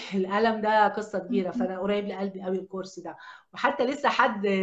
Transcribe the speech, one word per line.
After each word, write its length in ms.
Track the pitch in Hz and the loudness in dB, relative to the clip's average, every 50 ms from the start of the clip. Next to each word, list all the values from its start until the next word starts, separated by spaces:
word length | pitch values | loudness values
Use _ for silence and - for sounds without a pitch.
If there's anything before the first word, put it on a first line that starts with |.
| - | -10
<laughs> 100 | - 190 | -4 -2
الالم 460 | 196 185 185 196 208 220 226 220 214 | -2 0 0 2 2 4 2 2 2
ده 280 | 208 214 220 214 208 202 | 0 2 4 6 6 4
قصه 300 | 202 220 202 - - 190 | 2 -2 -6 -4 -4 -6
كبيره، 320 | 180 185 - 196 185 180 | -4 0 0 0 0 0
فانا 280 | - - 190 185 185 185 | -2 -2 -2 -2 -2 -2
قريب 260 | 190 202 202 208 202 | -2 0 0 0 -2
لقلبي 360 | 202 190 185 196 196 190 190 185 | -4 -6 -4 -6 -6 -6 -6 -4
قوي 140 | 185 190 185 | -4 -4 -4
الكورس 420 | 185 - - 190 185 - - 180 | -4 -6 -8 -10 -10 -10 -12 -14
ده. 160 | 165 165 156 - - - - - _ _ - | -12 -14 -14 -14 -16 -20 -20 -20 _ _ -10
وحتى 300 | - - 269 285 - 254 | 0 0 0 2 2 0
لسه 240 | 247 285 277 - 233 | 0 0 0 0 0
حد 380 | 214 - 247 269 220 202 196 202 196 190 | 4 4 4 2 2 0 0 2 2 2